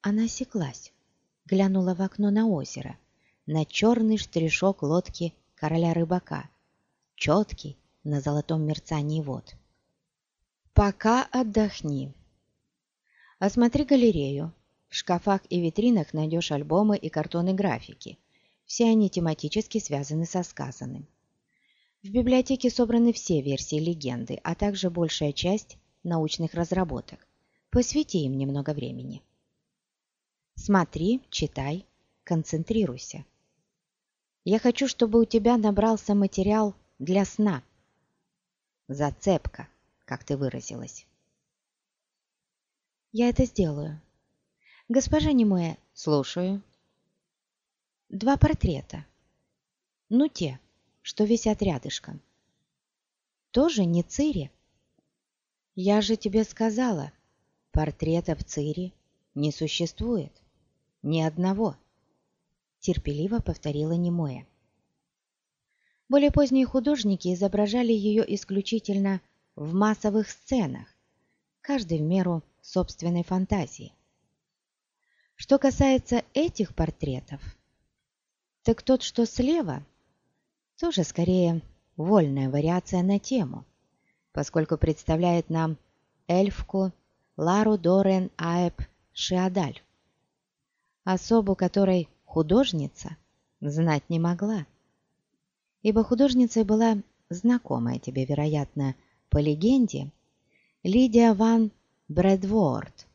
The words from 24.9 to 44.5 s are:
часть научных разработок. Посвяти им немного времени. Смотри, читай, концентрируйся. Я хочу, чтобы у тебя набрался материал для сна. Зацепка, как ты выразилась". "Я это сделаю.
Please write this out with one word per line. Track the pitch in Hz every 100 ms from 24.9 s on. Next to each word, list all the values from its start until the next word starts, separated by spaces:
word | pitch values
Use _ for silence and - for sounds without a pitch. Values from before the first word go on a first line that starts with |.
| 175 160 - 147
часть | - 180 208 - - _ _
научных | 175 165 156 - 160 170
разработок. | 170 180 175 127 - - _ _ _ _ _
Посвяти | 240 247 294 302 185 135
им | 135
немного | 135 143 139
времени. | 147 123 123 131 - _ _ _ _ _ _ _ _ _ _ _ _ _ -
Смотри, | - 196 165 - 175 254 _
читай, | - 151 - 135 170 - _ _ _
концентрируйся. | - 165 - 156 165 226 180 123 - - - _ _ _ _ _ _ _ _ _ _ _ -
Я | 220
хочу, | 247 240 269
чтобы | - 233 233
у | 226
тебя | 226 220 240
набрался | 214 202 220 220 - 202
материал | 196 - 190 214 214 - _ _
для | 143 185 190
сна. | - 214 143 - _ _ _ _ _ _ _ _ _ _ _ -
Зацепка, | 139 147 - - 175 - - - _ _ _ -
как | 123 -
ты | 139
выразилась". | 135 - - 110 - - _ _ _ _ _ _ _ _ _ _ _ _ _ _ _ _ _ _ _ _ _
"Я | 220 240
это | 240 254
сделаю. | - 170 147 156 156 _ _ _ _ _